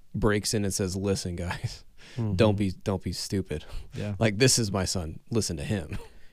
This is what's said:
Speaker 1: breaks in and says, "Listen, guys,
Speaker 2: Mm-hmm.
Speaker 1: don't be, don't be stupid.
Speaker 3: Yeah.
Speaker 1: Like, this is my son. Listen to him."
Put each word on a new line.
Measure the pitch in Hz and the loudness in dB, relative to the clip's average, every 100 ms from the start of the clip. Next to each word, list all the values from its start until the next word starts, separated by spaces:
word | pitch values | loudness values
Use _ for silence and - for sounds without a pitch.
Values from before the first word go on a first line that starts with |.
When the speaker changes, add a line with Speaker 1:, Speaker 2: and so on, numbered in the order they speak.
| - 104 | -8 0
Speaker 1:
breaks | 107 104 - | 4 4 2
in | 107 | 2
and | 101 | 2
says, | - 92 98 | 0 0 0
"Listen, | 98 98 90 87 | 0 0 -2 -4
guys, | 87 - - - - - - 120 | -4 -4 -6 -8 -16 -20 -10 -4
Speaker 2:
Mm-hmm. | 110 92 | 0 4
Speaker 1:
don't | 110 101 | 6 4
be, | 95 - | 0 -2
don't | - 95 | -2 -2
be | 92 | -2
stupid. | 85 - 98 - - - - - 101 | -6 -2 -2 -2 -6 -6 -8 -8 -6
Speaker 3:
Yeah. | 104 95 | -4 2
Speaker 1:
Like, | 113 101 | 2 6
this | 131 - | 4 4
is | 104 | 2
my | 101 90 | 0 0
son. | 95 80 82 - | -2 -4 -8 -2
Listen | 113 - 82 | 0 0 -2
to | |
him." | 147 101 76 98 - - - | -2 -2 -4 -8 -10 -16 -10